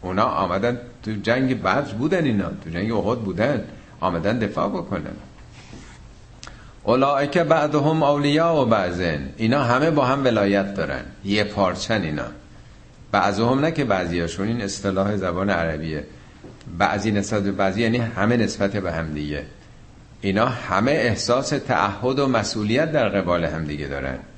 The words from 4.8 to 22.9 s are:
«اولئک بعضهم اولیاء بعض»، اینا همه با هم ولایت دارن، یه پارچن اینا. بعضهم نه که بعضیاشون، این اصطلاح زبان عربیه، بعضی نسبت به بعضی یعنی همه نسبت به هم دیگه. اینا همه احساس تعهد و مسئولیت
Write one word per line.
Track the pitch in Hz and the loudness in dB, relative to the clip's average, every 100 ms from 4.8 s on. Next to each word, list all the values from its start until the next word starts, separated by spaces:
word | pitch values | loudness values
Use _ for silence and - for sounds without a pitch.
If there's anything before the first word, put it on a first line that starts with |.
| 170 92 76 - - - - - - - - - - - - - - - - - | -4 -6 -6 -12 -16 -20 -20 -20 -20 -18 -18 -20 -20 -20 -20 -18 -18 -18 -20 -8
«اولئک | - 123 139 135 143 180 | 0 4 4 2 2 0
بعضهم | 165 160 147 151 147 160 | 4 4 4 2 2 4
اولیاء | 143 143 143 147 170 160 | 4 4 4 4 4 4
بعض»، | 123 110 90 87 87 73 67 - | 4 4 2 0 0 0 -4 -2
اینا | 113 135 | 2 2
همه | 120 123 156 | 2 4 4
با | 147 | 4
هم | 127 139 | 2 2
ولایت | 131 110 101 101 98 | 2 4 4 2 0
دارن، | 98 76 67 - - | -4 -4 -4 -8 -12
یه | 98 104 | -2 0
پارچن | 101 107 95 87 - 110 | 0 0 0 0 -2 -2
اینا. | 82 73 62 - - - - - - - - | 0 -4 -6 -10 -18 -20 -20 -20 -20 -20 -2
بعضهم | 101 92 98 117 135 | 2 2 2 2 2
نه | 156 | 2
که | 160 | 0
بعضیاشون، | 131 95 87 87 85 87 101 | 0 0 0 -2 -2 -2 -2
این | 120 | -2
اصطلاح | 98 - 98 95 98 104 | -4 -4 -2 0 0 0
زبان | 92 87 98 | -2 0 0
عربیه، | 90 82 78 80 76 67 - - - - - - 87 | 0 0 -2 -4 -6 -8 -18 -20 -20 -20 -20 -14 -2
بعضی | 95 101 104 | 0 2 0
نسبت | 101 98 107 | 0 0 0
به | 98 | 0
بعضی | 101 95 95 | 0 0 2
یعنی | 117 120 | 0 0
همه | 113 - 104 120 | -2 0 2 2
نسبت | 101 - 98 101 | 0 0 -2 0
به | 92 | -4
هم | 82 80 | -4 -4
دیگه. | 76 73 73 69 - - - - - - - | -4 -4 -6 -8 -16 -20 -20 -20 -20 -20 -6
اینا | 98 98 123 | 0 2 2
همه | 113 - 95 120 | 0 -2 0 2
احساس | 151 120 104 - 120 139 | 2 2 0 2 0 2
تعهد | 143 - 101 101 92 123 135 | -4 0 2 2 0 -2 0
و | 135 | 2
مسئولیت | 120 104 110 104 120 160 | 2 0 -2 0 2 2